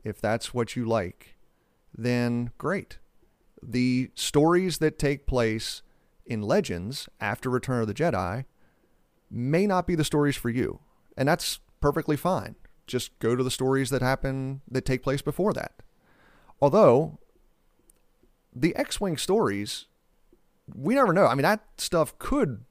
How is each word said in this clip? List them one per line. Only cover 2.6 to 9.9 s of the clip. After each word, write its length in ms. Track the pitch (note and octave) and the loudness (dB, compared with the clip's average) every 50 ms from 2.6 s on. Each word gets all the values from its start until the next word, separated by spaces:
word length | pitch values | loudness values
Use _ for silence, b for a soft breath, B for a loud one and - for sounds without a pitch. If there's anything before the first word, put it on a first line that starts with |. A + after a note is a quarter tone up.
| - D3 F#3+ F#3+ - - - - - _ _ _ _ _ _ _ _ _ _ - | -4 -4 -2 -4 -6 -10 -16 -20 -20 _ _ _ _ _ _ _ _ _ _ -20
The 480 | - - A2+ B2 B2 B2+ B2 B2+ B2+ - - | -14 -4 0 2 2 2 2 0 0 -4 -6
stories 640 | - - - - D3 D3+ E3 F3 F3+ F#3 F3+ D3+ - | -8 -6 0 2 4 4 6 4 4 2 0 -2 0
that 200 | D#3+ D#3 D3+ - | 0 0 0 0
take 280 | D3+ C#3+ C#3+ C#3 - | -2 -2 -2 -2 -2
place 560 | - C3 B2 A#2 A2+ A2 A2+ - - - - - - _ _ _ _ _ _ - | -2 0 2 2 0 0 -2 -4 -8 -10 -12 -16 -20 _ _ _ _ _ _ -10
in 160 | - A#2+ G#2+ | -6 -6 -4
Legends 680 | G#2 G#2+ D#3 G#3+ F#3 - F#2 E2+ F2 A2 C#3 - - - _ - | 0 0 0 0 0 -2 -4 -6 -6 -8 -10 -10 -14 -14 _ -6
after 300 | - G2+ A2+ - - B2+ | -4 -4 -4 -4 -4 -2
Return 300 | B2 B2 - - B2+ A#2+ | -2 -2 -2 -2 -2 -2
of 60 | A2+ G#2+ | -2 -2
the 60 | G2 | -2
Jedi 500 | - D#3 E3+ A#2 F#2 F#2 F2+ G2+ B2+ C3+ - _ _ _ _ _ _ _ _ _ _ _ _ _ _ _ - | -2 -2 0 0 -2 -2 -4 -4 -6 -8 -12 _ _ _ _ _ _ _ _ _ _ _ _ _ _ _ -12
may 360 | - A2+ B2 C3+ D3+ F3+ G3+ | -8 -6 -2 0 2 2 2
not 200 | G#3 F#3 F3+ F3 | 2 2 0 0
be 80 | - | 0